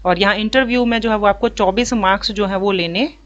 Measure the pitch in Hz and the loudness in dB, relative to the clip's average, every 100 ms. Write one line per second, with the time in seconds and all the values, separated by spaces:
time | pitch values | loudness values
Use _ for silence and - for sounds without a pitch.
0 | 185 175 196 208 214 247 254 247 240 233 | 0 2 2 0 0 0 2 0 0 0
1 | 226 214 208 196 233 - 190 196 240 240 | 0 0 2 2 -2 0 0 0 -2 0
2 | 190 190 - 202 202 190 202 196 170 175 | 2 2 -2 -4 -2 -2 -2 -2 -2 -2
3 | 294 - | -4 -6